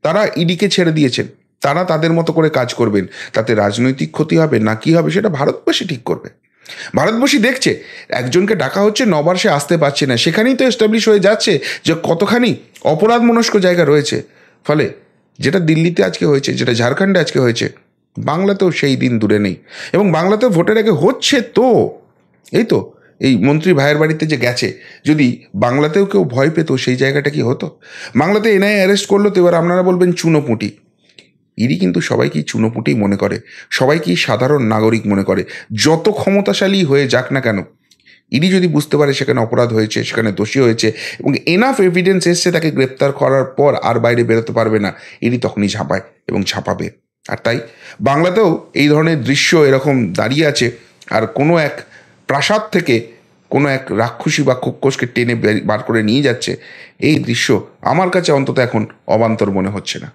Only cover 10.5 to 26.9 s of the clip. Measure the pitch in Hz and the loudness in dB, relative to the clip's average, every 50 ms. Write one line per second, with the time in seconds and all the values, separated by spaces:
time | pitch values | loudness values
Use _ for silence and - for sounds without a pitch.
10.5 | 269 254 262 254 214 - 220 214 220 226 208 226 214 208 185 196 220 220 - 233 | 2 2 2 0 2 2 2 2 2 2 2 4 4 4 4 4 2 2 0 0
11.5 | 190 139 - - - - _ - 165 165 - - 165 165 208 196 214 240 247 226 | 0 -2 -2 -6 -12 -6 _ -2 -2 -2 0 -2 0 0 2 0 2 2 2 0
12.5 | 139 - - _ _ - - - 156 160 196 220 233 240 233 233 226 233 226 - | 0 -4 -8 _ _ -4 -2 -2 0 2 2 2 4 4 4 4 4 2 0 2
13.5 | - 208 180 180 180 175 170 139 147 151 143 - - - - _ _ _ _ _ | 2 2 2 4 4 4 4 4 4 2 2 0 -4 -6 -8 _ _ _ _ _
14.5 | _ _ _ - 147 156 131 - - - _ _ _ _ _ _ _ _ - 135 | _ _ _ -2 0 0 0 -2 -4 -12 _ _ _ _ _ _ _ _ -2 0
15.5 | 180 196 170 156 160 160 165 175 170 - 196 185 175 - - 165 143 139 135 - | 0 0 2 2 2 2 2 0 2 0 0 0 0 -2 0 2 2 2 0 -2
16.5 | 123 127 123 123 123 113 117 120 135 - 196 196 190 180 156 151 - 143 131 120 | -4 -2 -2 -2 0 0 0 0 0 0 0 2 2 0 0 0 0 0 0 0
17.5 | 117 - 117 - - - _ _ _ _ _ _ _ - 110 127 143 170 190 196 | 0 -2 -4 -6 -8 -12 _ _ _ _ _ _ _ -6 -4 -4 -2 0 0 0
18.5 | 202 196 196 180 151 - - 143 131 123 127 127 120 113 110 101 107 104 104 98 | 0 2 0 0 0 0 -2 -2 0 0 0 -2 0 0 0 2 2 2 0 -2
19.5 | 87 - _ _ - - - - - 180 208 202 165 156 170 190 214 214 240 254 | -4 -6 _ _ -18 -18 -12 -4 -2 0 2 2 2 0 2 0 0 2 2 2
20.5 | 196 160 170 - 214 226 214 226 196 131 139 214 269 - - - - 269 - - | 2 2 2 2 2 2 2 2 2 2 2 0 0 0 -2 0 0 0 -2 0
21.5 | - - 240 262 226 160 92 - - - _ _ _ _ _ _ _ _ _ - | 0 2 2 4 4 2 2 0 -4 -12 _ _ _ _ _ _ _ _ _ -4
22.5 | - 170 233 - - 113 - - - _ _ _ _ _ - 135 131 101 92 135 | -2 -2 0 2 0 -2 -2 -6 -18 _ _ _ _ _ 0 2 2 4 2 2
23.5 | 143 156 160 185 180 139 139 143 151 151 156 156 156 156 160 156 156 127 - - | 2 2 2 2 2 2 2 2 2 2 0 0 0 -2 -2 -2 -2 -2 -2 -2
24.5 | - - 127 98 - - - - - - _ - 151 156 143 123 123 - - _ | -2 -2 -4 -6 -6 -8 -20 -20 -20 -8 _ 0 2 2 2 0 0 -4 -12 _
25.5 | - 98 107 120 123 139 147 151 160 202 196 190 202 202 180 143 117 123 135 147 | -4 -2 0 0 2 0 0 0 2 0 0 2 2 0 0 0 0 0 0 0
26.5 | 160 175 165 156 139 127 - - | 0 -2 -2 -2 -2 -2 -2 -2